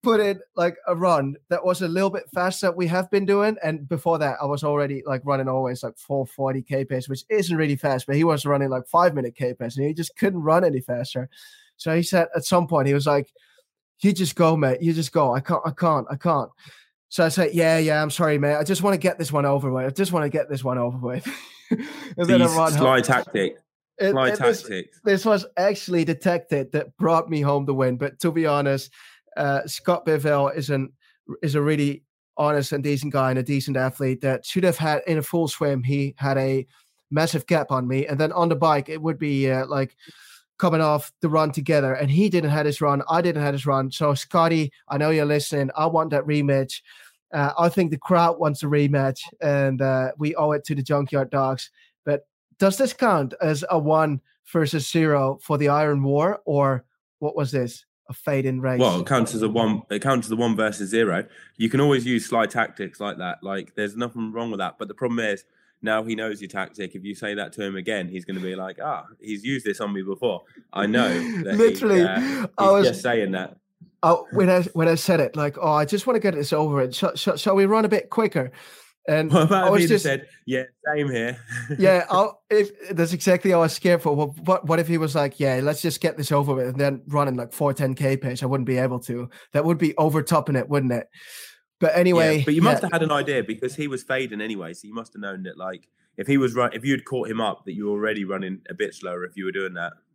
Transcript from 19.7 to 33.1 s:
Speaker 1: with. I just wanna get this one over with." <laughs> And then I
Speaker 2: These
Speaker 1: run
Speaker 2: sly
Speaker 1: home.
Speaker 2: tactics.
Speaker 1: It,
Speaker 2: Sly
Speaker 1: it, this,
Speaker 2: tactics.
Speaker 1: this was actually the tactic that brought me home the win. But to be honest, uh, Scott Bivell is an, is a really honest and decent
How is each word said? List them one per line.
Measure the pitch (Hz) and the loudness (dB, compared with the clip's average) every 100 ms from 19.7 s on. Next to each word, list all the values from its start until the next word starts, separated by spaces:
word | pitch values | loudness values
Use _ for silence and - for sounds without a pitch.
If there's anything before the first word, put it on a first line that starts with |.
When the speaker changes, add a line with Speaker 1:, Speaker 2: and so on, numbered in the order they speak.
Speaker 1:
with. | 127 131 | -2 -4
I | |
just | 135 190 | -2 -2
wanna | 175 147 | 0 0
get | 151 143 | -2 -4
this | 139 | -4
one | 131 127 | -4 -2
over | 120 127 | -2 -4
with." | 123 175 262 | -6 -8 -10
<laughs> | - - - - - 269 - - - | -14 -18 -20 -6 -4 -4 -12 -14 -4
And | 175 | 4
then | - | 6
I | - | 6
Speaker 2:
These | 160 | 4
Speaker 1:
run | 160 | 2
Speaker 2:
sly | 147 131 131 | 4 4 4
Speaker 1:
home. | |
Speaker 2:
tactics. | 120 127 - 107 95 - _ _ _ - | 4 0 0 -2 -2 -4 _ _ _ -2
Speaker 1:
It, | 196 | 0
Speaker 2:
Sly | 139 127 | 2 2
Speaker 1:
it, | - | 2
this, | 240 - | 2 0
Speaker 2:
tactics. | - 92 - _ | -4 -10 -10 _
Speaker 1:
this | 208 196 220 | 0 2 2
was | 208 196 - | 0 0 0
actually | 196 202 - 175 | 0 0 -2 0
the | 160 | 0
tactic | 160 190 170 - 147 131 | 0 0 -2 -2 -4 -2
that | 151 - _ | -4 -4 _
brought | 165 165 160 | 2 2 0
me | 156 | -2
home | 143 143 139 | 0 0 0
the | |
win. | 131 127 127 | 0 0 0
But | 139 - | -6 -2
to | 170 | -2
be | 160 160 | 0 0
honest, | 143 139 139 - - - - _ - | 2 0 -2 -6 -20 -20 -20 _ -4
uh, | 143 139 - | -2 -2 -4
Scott | - - 175 - | -6 -2 0 0
Bivell | 151 151 143 139 160 | 0 2 2 0 -2
is | 139 | -4
an, | 139 135 _ _ _ - - | -4 -4 _ _ _ -16 -6
is | 156 147 | -2 0
a | |
really | 147 151 143 139 _ _ _ - | 2 2 0 -4 _ _ _ -2
honest | 147 147 135 | 0 0 -2
and | 156 | -4
decent | 143 143 143 | -2 -2 -2